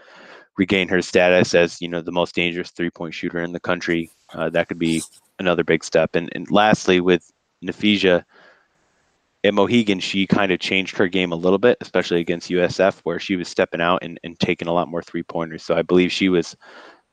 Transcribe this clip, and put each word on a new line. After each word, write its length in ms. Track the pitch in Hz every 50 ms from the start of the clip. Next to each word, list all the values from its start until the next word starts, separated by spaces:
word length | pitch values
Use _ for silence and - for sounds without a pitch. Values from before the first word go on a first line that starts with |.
| - - - - - - - - - _ _
regain 300 | - 98 90 104 95 90
her 140 | 82 95 90
status 520 | 87 - - 92 90 90 90 90 90 - -
as, 280 | 87 87 85 - -
you 60 | 87
know, 140 | 85 85 85
the 100 | 82 87
most 220 | 87 87 87 - -
dangerous 380 | 90 87 87 85 87 87 -
three-point 420 | _ - 87 85 - - 85 82 -
shooter 260 | - - 87 85 85
in 120 | 85 87
the 80 | 87 87
country, 500 | - - 90 87 - - 87 85 82 76 _ _ _ _ -
uh, 160 | - 80 82
that 200 | 82 85 82 -
could 100 | 85 85
be 240 | 85 82 82 80 - - _ _ _ _ _ -
another 240 | 98 90 85 82 80
big 200 | - 85 80 -
step. 320 | - - 82 80 - -
And, 140 | 85 85 - -
and 160 | - 85 -
lastly, 520 | 78 101 104 107 107 - - - 92 90
with 280 | 87 90 90 85 - _ _ _ _ _ _ _ -
Nafisia 580 | 92 87 - - 107 104 98 92 95 90 87 - _ _ - - - _ _ _ _ _ _ _ _ _ _ _ _ _ _ _ _ _ _ -
at 100 | 101 101
Mohegan, 460 | 104 98 92 117 120 110 104 98 92
she 280 | 87 - - 98 95
kind 240 | - - 104 101 95
of 80 | 90 85
changed 360 | - - 98 95 92 - -
her 120 | - 107
game 260 | 87 90 95 90 87 85
a 20 |
little 220 | 85 85 92 95
bit, 200 | 98 107 123 - -
especially 400 | - - - 92 87 - 87 87
against 300 | 85 - 87 85 - -
U 100 | 90 90
S 180 | 87 85 - -
F, 220 | 92 98 95 - _
where 160 | 82 85 87
she 160 | - - 98
was 140 | 90 85 -
stepping 320 | - - 95 - - 82
out 220 | 85 85 92 - -
and, 160 | 82 85 - -
and 160 | 90 85 _
taking 280 | - - 85 - 85
a 60 | 82 85
lot 140 | 87 82
more 140 | 69 82 85
three-pointers. 640 | - - - 87 82 - - 82 82 82 80 80 -
So 120 | - 85
I 60 | 85
believe 300 | 82 - 87 90 90 87
she 180 | - - 98 95
was 260 | 92 85 80 - - _ _ - - - - - - _ _ _